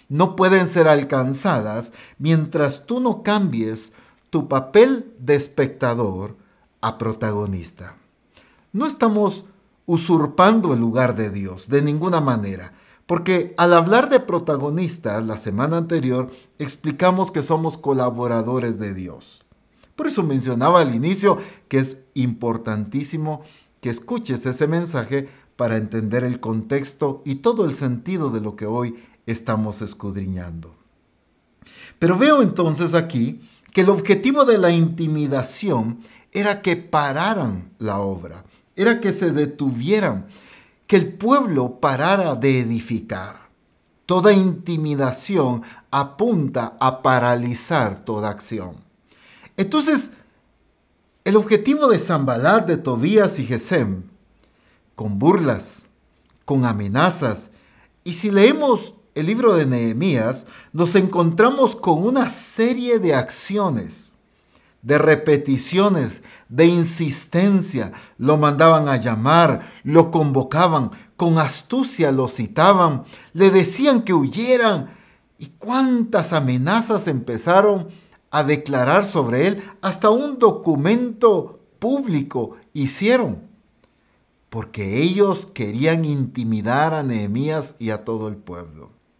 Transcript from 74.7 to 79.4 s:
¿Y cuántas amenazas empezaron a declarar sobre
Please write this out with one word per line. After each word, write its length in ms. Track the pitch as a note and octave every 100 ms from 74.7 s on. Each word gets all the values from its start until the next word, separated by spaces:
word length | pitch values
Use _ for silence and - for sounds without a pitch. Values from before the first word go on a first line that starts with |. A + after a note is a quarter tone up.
| F3 - - _ _ _ _
¿Y 100 | - _
cuántas 720 | - C4 C4 B3 A3+ G#3 D#3+
amenazas 760 | D#3+ C3 B2+ C#3+ A3 A3+ G#3 E3+
empezaron 840 | C3+ - A2+ E3+ F#3 G#3 G3 E3 - _ _ _
a 140 | D3+
declarar 640 | C#3 D3 C#3+ C#3 B2+ F#3 G3
sobre 420 | E3 A#2+ B2